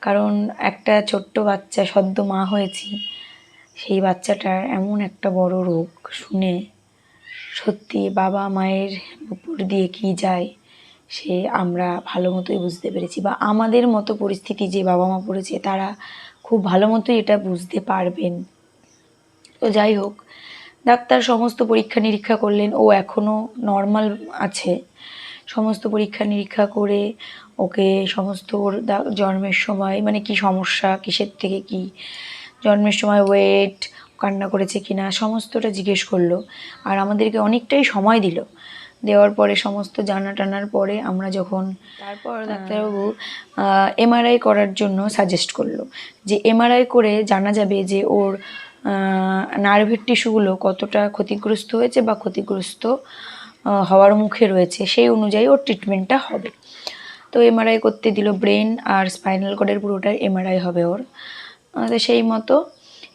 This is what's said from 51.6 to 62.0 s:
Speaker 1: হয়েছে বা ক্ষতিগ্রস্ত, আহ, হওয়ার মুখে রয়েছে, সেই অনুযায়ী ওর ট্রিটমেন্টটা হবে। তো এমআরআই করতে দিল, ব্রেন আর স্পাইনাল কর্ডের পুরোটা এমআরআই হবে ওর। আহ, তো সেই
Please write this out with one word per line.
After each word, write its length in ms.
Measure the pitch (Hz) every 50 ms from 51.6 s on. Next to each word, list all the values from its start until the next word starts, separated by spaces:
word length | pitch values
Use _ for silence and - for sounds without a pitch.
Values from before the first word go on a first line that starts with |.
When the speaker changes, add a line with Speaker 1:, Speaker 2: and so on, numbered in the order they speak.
| - - -
Speaker 1:
হয়েছে 260 | 226 240 240 - 262
বা 140 | 226 226 214
ক্ষতিগ্রস্ত, 680 | 214 - 180 185 208 202 - 202 190 180 - - - -
আহ, 960 | 226 262 269 - - - - - - - - - - - _ - 202 202 196 185
হওয়ার 320 | 170 190 190 196 202 208
মুখে 320 | 208 214 208 - - 233
রয়েছে, 380 | 190 190 185 180 175 - - 196
সেই 240 | 180 - 240 240 240
অনুযায়ী 380 | 117 110 107 196 208 214 214
ওর 100 | 277 -
ট্রিটমেন্টটা 600 | - - - 208 185 - 196 196 190 190 - 254
হবে। 320 | 269 - - - 208 - - - _ _ - - - - - - - - - - - - _
তো 100 | - 240
এমআরআই 380 | 240 233 226 226 220 226 226 220
করতে 320 | 220 220 214 - - 220
দিল, 200 | 202 214 202 214
ব্রেন 460 | 202 185 196 202 202 208 214 220 226 226 -
আর 200 | - 196 190 190
স্পাইনাল 500 | 185 - - - 196 190 185 196 196 202
কর্ডের 240 | 202 202 196 202 202
পুরোটা 320 | 208 202 202 190 190 202
এমআরআই 480 | 214 - 220 196 190 185 185 190 185 185
হবে 260 | 180 180 175 175 170
ওর। 180 | 170 180 220 254 - - - - - - - - - - _ _ _ -
আহ, 140 | - 226
তো 120 | 226 233
সেই 220 | 226